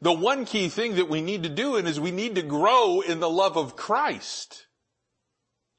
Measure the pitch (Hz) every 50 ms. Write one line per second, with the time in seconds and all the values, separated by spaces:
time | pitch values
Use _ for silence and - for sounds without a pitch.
0 | 147 175 170 160 185 240 277 269 240 - - 214 185 160 - 202 233 233 202 175
1 | 180 151 151 156 156 180 208 196 165 165 143 185 254 285 262 208 175 170 151 147
2 | 151 180 180 185 220 240 202 185 160 143 147 147 180 214 254 247 233 190 175 190
3 | 196 175 170 160 170 165 165 185 196 190 - 165 147 123 - - - - - -
4 | 302 226 123 110 - - - - - - - - - _ _ _ _ _ _ _
5 | _ _ _ _ _ _ _ _ _ _ _ _ _ _ _